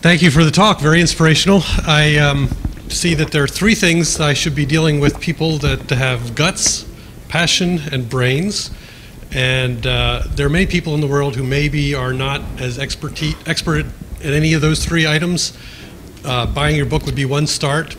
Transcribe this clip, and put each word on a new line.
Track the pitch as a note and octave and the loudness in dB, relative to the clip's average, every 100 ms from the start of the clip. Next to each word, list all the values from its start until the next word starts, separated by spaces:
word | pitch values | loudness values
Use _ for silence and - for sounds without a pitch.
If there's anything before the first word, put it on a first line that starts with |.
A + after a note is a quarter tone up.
Thank | E3 F3 | 6 6
you | F3 | 6
for | C#3 | 6
the | D#3+ | 4
talk. | D3+ G#3+ F#3+ | 6 4 4
Very | C#3+ E3 | 4 4
inspirational. | E3+ - D#3+ D#3 F3+ G3 D3+ - - | 4 4 4 4 6 4 4 0 2
I, | D3+ D3+ D3+ | 2 4 4
um, | D3 C#3+ C3+ - - - - | 4 2 0 -2 -6 -8 -8
see | - F3+ | -4 -2
that | D#3 D#3 | 0 0
there | D#3 | 0
are | C#3 | 0
three | - G3 | 0 2
things | A3 F3+ E3 D#3+ - | 2 2 2 0 0
I | D3+ | 0
should | C3+ F3 | 0 -2
be | C#3 C#3+ | -2 0
dealing | D#3 D#3+ D3 | 2 2 4
with: | C#3+ - | 2 0
people | - D#3+ D#3+ D#3 | -4 -2 0 0
that | C#3+ C3 - | 0 -2 -2
have | C3 C3 B2 A#2+ | 0 0 -2 -4
guts, | A2+ D#3+ - - - - - - - - | 0 0 0 -2 -2 -8 -16 -18 -20 -6
passion, | D#3+ E3+ - F3 F3 D3 | -2 0 2 0 0 -2
and | C3 A#2+ | -6 -4
brains. | B2+ B2 C3+ G3 - - - - - - - - | 0 0 0 -2 -4 -8 -12 -16 -20 -20 -18 -8
And, | C3 B2+ C3 B2+ A#2+ C3 | -2 0 0 -2 -2 -2
uh, | B2 A#2+ A#2+ - - | 0 0 -2 -4 -2
there | C#3 | 0
are | |
many | E3 | 2
people | F#3+ F3 D#3+ | 2 0 -2
in | D3+ | -2
the | D3 | 0
world | C#3+ C#3+ B2+ | 0 0 -2
who | |
maybe | C3 C3+ D3 D3 C#3+ | -2 0 0 0 -2
are | C#3+ B2+ | -2 -2
not | B2+ C3+ C#3 - - | -2 -2 -4 -6 -8
as | B2 A#2 | -6 -6
experti-, | C3+ - D#3 - D3+ D3+ - | -6 -6 -8 -6 -6 -6 -6
expert | E3 - D3+ B2 - - - | -4 -2 -2 -4 -10 -14 -10
in | D3 | -2
any | D3 D#3+ | 0 2
of | D#3+ | 2
those | D3+ D#3 | 2 0
three | - E3 D#3+ | 0 0 2
items. | D3+ F3 F3 - - - - - - - - | 2 0 -2 -4 -8 -18 -18 -18 -18 -20 -14
Uh, | D3+ B2 A2+ | -4 -2 -2
buying | C3 D3 | 0 0
your | D3+ C3+ | 2 0
book | D3+ | -2
would | D3 | -2
be | B2+ C3+ | -2 0
one | C#3+ D3 | 0 0
start, | - C#3+ D3 D#3+ | 0 0 -2 -4